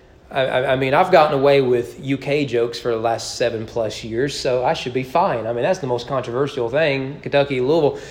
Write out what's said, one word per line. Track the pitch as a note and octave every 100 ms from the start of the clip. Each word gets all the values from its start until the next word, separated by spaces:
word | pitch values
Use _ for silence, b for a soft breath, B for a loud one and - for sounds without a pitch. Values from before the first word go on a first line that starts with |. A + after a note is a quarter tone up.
| b b -
I, | C#3
I, | C3 B2+ C3+
I | C3
mean, | C3+
I've | D3 F3+
gotten | F3+ D3+ C#3
away | C#3+ C#3
with | B2+ B2 A#2 -
U | C3+ C3+
K | D3 D3 C3+
jokes | A#2 A#2+ -
for | B2
the | A2+
last | A2+ A2+ - -
seven | A#2+ A2
plus | A2+ A#2 A2 -
years, | A#2 A2+ C#3+ C#3
so | C#3 B2+
I | B2+
should | D#3+ -
be | B2
fine. | - E3+ F#3 B2 A2
I |
mean, | A#2+
that's | D3 F#3
the | C3
most | A#2+ -
controversial | C3+ A#2+ A#2+ C#3+ C3 A#2
thing, | C#3 D#3+ C3+ C3 D3+
Kentucky, | - C#3+ C#3 C3+
Louisville. | B2+ E3 C#3+ - B